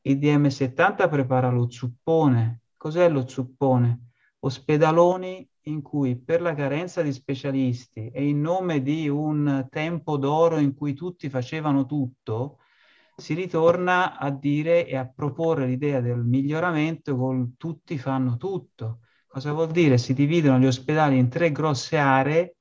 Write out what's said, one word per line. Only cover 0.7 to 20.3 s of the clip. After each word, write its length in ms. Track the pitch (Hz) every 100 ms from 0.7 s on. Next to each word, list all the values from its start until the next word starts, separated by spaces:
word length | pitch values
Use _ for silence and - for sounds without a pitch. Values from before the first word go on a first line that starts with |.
| - 180 - 196
prepara 400 | 151 131 127 123
lo 220 | 123 120
zuppone. 920 | - 123 - - 165 151 120 113 117 _ _
Cos'è 320 | 156 160 175
lo 200 | 147 127
zuppone? 800 | - 127 _ 139 127 120 120 - _ _ _
Ospedaloni 1040 | - 131 - 151 160 165 175 185 185 185 - _ -
in 160 | 151
cui 340 | 143 147 135 123
per 240 | - 165
la 140 | 175
carenza 480 | 147 139 147 180 175
di 100 | 151
specialisti 960 | 127 - 131 143 135 127 120 - - 110
e 140 | 135 143
in 140 | 147
nome 420 | 151 185 180 151
di 260 | 131 156 151
un 580 | 143 156 151 147 139 131
tempo 460 | 160 156 170 151 147
d'oro 420 | 139 151 165 160
in 160 | 143
cui 200 | 135 147
tutti 340 | 135 180 180 147
facevano 580 | 127 123 160 151 139 127
tutto, 720 | 147 127 _ - 110 135 _ _ _ _ _ _
si 200 | - -
ritorna 840 | 156 185 165 165 175 180 180 185 -
a 120 | 143
dire 560 | 139 143 147 156 170 170
e 100 | 135
a 100 | 123
proporre 600 | - 147 127 165 156 127
l'idea 340 | 127 147 135
del 240 | 120 120
miglioramento 920 | 120 131 139 156 175 160 156 160 - 127
col 360 | 131 131 123 123
tutti 420 | 165 160 _ 156
fanno 380 | 127 135 127 120
tutto. 640 | 190 190 - _ 113 117 _ _ _
Cosa 240 | 135 147
vuol 180 | 151 165
dire? 260 | 160 160 123
Si 140 | 123
dividono 460 | 135 143